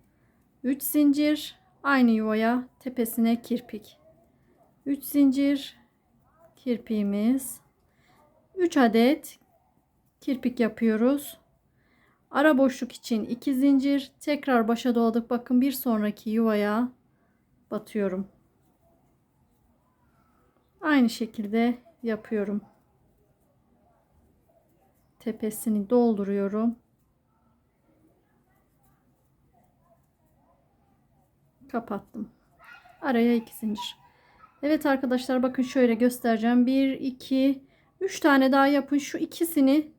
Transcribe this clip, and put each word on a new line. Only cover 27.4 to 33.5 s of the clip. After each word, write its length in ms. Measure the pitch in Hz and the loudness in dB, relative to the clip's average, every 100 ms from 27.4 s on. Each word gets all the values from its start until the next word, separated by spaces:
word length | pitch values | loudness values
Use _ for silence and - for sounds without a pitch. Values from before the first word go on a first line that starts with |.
| _ _ _ _ _ _ _ _ _ _ _ _ _ _ _ _ _ _ _ _ _ _ _ _ _ _ _ _ _ _ _ _ _ _ _ _ _ _ _ _ _ _ 269 | _ _ _ _ _ _ _ _ _ _ _ _ _ _ _ _ _ _ _ _ _ _ _ _ _ _ _ _ _ _ _ _ _ _ _ _ _ _ _ _ _ _ -10
Kapattım. 580 | 240 233 202 - 226 208 _ _ _ - - - _ | -8 -6 -10 -10 -14 -14 _ _ _ -20 -20 -20 _
Araya 340 | 302 240 233 233 | -2 2 2 2
iki 200 | 226 | -2